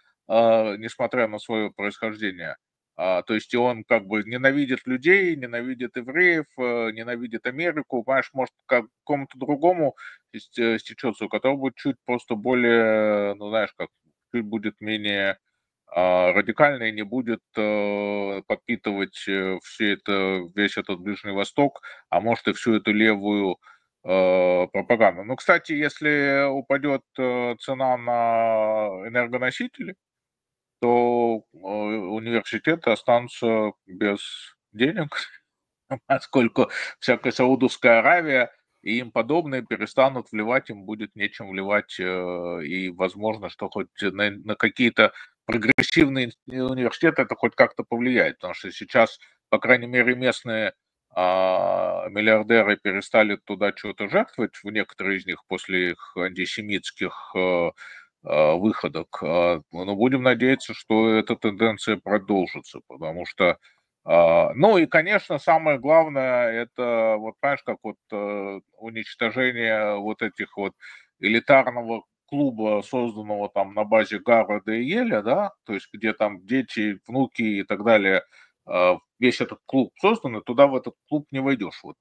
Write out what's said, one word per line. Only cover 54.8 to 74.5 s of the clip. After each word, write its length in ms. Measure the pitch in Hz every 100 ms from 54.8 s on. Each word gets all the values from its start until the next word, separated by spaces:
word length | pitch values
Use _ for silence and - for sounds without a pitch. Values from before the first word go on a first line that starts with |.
| 95 - 98 95
из 60 | 92
них 160 | 85 -
после 440 | 92 - 92 90
их 200 | 85 - 92
антисемитских, 960 | 92 92 90 - 104 98 - - 92 - - 95
э, 360 | 92 87 85 - - - - _ -
э, 280 | 76 78 82
выходок. 640 | 107 - 80 78 - -
А, 380 | 76 85 87 85 -
но 220 | 85 92 98
будем 260 | 127 131
надеяться, 500 | 127 120 127 135 - 107
что 340 | - 110 113
эта 240 | 110 104 117
тенденция 600 | 113 98 113 101 - 101
продолжится, 840 | 98 104 95 98 87 - - - -
потому 380 | 65 78 85 85
что, 300 | - 90 85 _ _ _ _ -
а, 480 | 82 82 85 78 104
ну 220 | 196 196
и, 60 | 151
конечно, 520 | 165 170 208 - 151
самое 400 | - 160 156 139
главное — 680 | 135 160 160 139 131 123 117
это, 640 | 113 117 - 120 117 110 107
вот, 160 | 110 -
понимаешь, 220 | 143 139 -
как 140 | 110
вот, 140 | 110 98 -
э, 480 | 104 101 104 98 98 _ _
уничтожение 1160 | 110 113 107 - 117 113 127 120 113 110 107 104
вот 220 | 104 107
этих 340 | 110 - 98 -
вот 160 | 98 - - - _ -
элитарного 840 | 101 113 - 135 127 120 117 113 - _ -
клуба, 560 | 143 143 113 107 104 -
созданного 640 | 127 120 107 107 104 101
там 240 | 101 98 104
на 100 | 107
базе 340 | 110 101 104
Гарварда 540 | 107 117 104